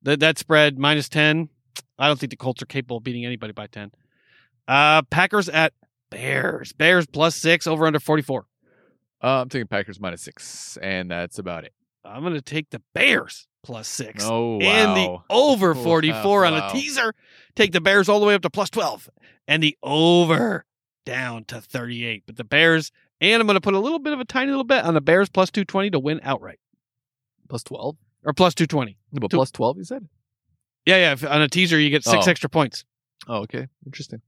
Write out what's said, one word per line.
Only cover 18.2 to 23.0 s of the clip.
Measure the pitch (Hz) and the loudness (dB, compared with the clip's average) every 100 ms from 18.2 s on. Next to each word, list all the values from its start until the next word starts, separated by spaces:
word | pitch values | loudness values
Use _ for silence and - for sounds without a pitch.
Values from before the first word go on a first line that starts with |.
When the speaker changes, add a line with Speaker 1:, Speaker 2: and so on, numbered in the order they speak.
Speaker 1:
the | 208 | 4
way | |
up | 202 | 2
to | 170 | 0
plus | - 196 | -4 -4
twelve. | 226 170 - - _ _ _ - | -2 -4 -6 -14 _ _ _ -2
And | 151 | 2
the | 156 147 | 2 -2
over | - 147 165 175 170 160 233 202 - _ _ _ - | -4 2 6 6 4 2 0 -4 -8 _ _ _ -10
down | 127 127 117 110 | -8 -8 -10 -12
to | 110 | -16
thirty-eight. | 104 131 120 120 120 110 - | -10 -10 -8 -8 -8 -10 -12
But | 110 | -16
the | |
Bears, | 110 147 165 160 151 _ | -2 4 6 4 0 _